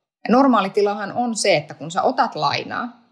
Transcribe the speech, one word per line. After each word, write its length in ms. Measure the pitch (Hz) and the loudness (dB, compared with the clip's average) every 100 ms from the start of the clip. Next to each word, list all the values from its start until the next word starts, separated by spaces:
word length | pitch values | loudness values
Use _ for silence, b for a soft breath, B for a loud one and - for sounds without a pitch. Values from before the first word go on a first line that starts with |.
| _ _ - | _ _ 2
Ja 40 | 240 | 4
normaali 340 | 277 226 190 | 6 4 2
tilahan 420 | 202 202 208 196 | 0 0 0 -6
on 220 | - 240 220 | -4 -4 -2
se, 200 | 208 160 | 2 2
että 180 | 151 | 0
kun 180 | 151 151 | -10 -8
sä 100 | 165 | -2
otat 340 | - 262 233 - | 0 0 -2 -2
lainaa, 520 | 147 123 - 107 240 - _ | -2 -2 -4 -8 -8 -12 _